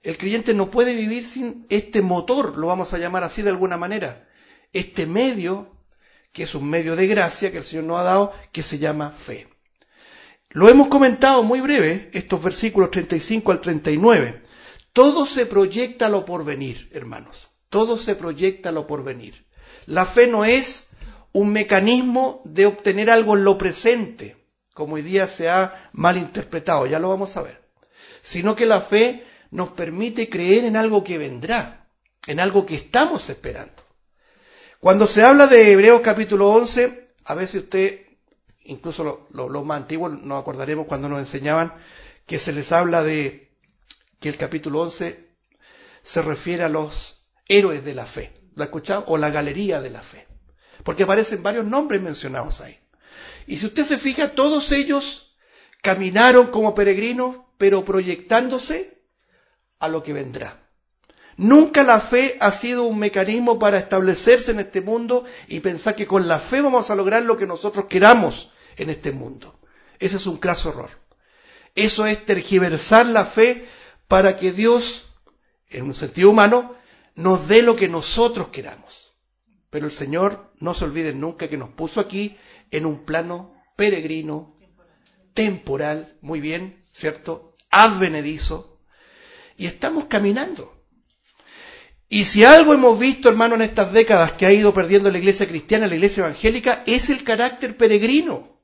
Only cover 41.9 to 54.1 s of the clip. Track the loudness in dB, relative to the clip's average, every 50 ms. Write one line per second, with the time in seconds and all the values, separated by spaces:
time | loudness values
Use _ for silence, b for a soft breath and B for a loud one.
41.9 | b b b b b b b -12 -10 -8 -8 -8 -8 -8 -6 0 0 0 0 2
42.9 | 0 0 -2 -2 -4 -4 -6 -6 -10 -14 _ _ _ _ _ _ _ _ _ _
43.9 | -20 _ _ _ _ _ -12 -12 -8 -8 -10 -8 -8 -10 -8 -6 -4 -4 -6 -6
44.9 | -8 -10 -12 -12 -12 -16 _ _ _ _ _ _ _ b b b b b b b
45.9 | b b b -6 -6 -4 -4 -4 -8 -8 -8 -8 -6 -4 -4 -4 -4 -4 -6 -6
46.9 | -10 -12 -12 -12 -20 _ _ _ _ _ _ _ 4 4 4 2 -2 -6 -10 -12
47.9 | -12 -12 -14 -14 -16 -16 -16 -16 -20 _ _ _ _ -12 -12 -10 -10 -12 -6 -6
48.9 | -6 -6 -2 -4 -2 -2 -2 -2 -4 -4 -6 -6 -6 -6 -4 -4 -4 -6 -8 -10
49.9 | -16 -18 -20 -20 -20 -20 _ _ -20 -20 _ _ _ b b b b b b -10
50.9 | -2 0 0 2 2 0 0 -2 -6 -6 -6 -4 -4 -4 -6 -2 -2 -4 -2 -2
51.9 | -4 -4 -4 -6 -10 -10 -12 -10 -10 -10 -8 -8 -8 -10 -10 -20 -20 _ _ _
52.9 | _ B B B B B B B B B B -12 -10 -8 -8 -6 -4 -4 -2 -2
53.9 | -4 -4 -4 -6